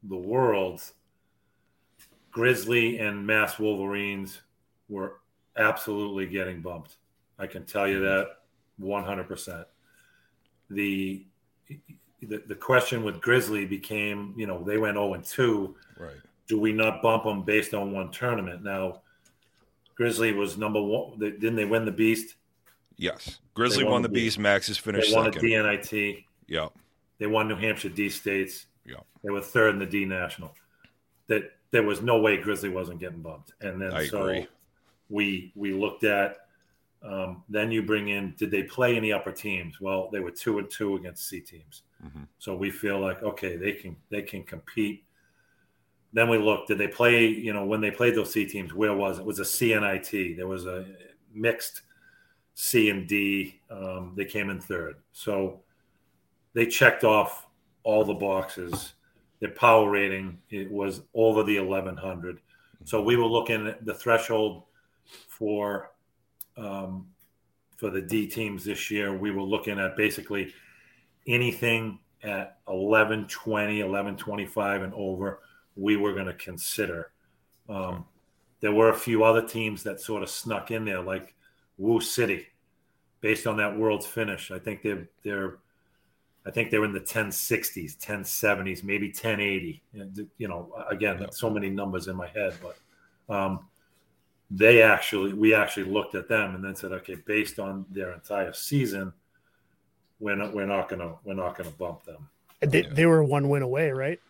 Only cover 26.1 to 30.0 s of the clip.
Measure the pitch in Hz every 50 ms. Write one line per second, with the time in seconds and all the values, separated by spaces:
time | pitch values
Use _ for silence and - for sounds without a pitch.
26.1 | 101 - - _ _ _ _ - 78 80 78 78 _ - _ _ _ _ _ _
27.1 | _ _ 104 107 107 110 110 107 107 87 104 110 107 107 - 101 82 92 104 101
28.1 | - - - 104 98 98 95 92 - - - _ _ _ _ 60 62 - - _
29.1 | _ _ _ 101 101 101 98 - - 123 110 110 101 98 98 90 87 104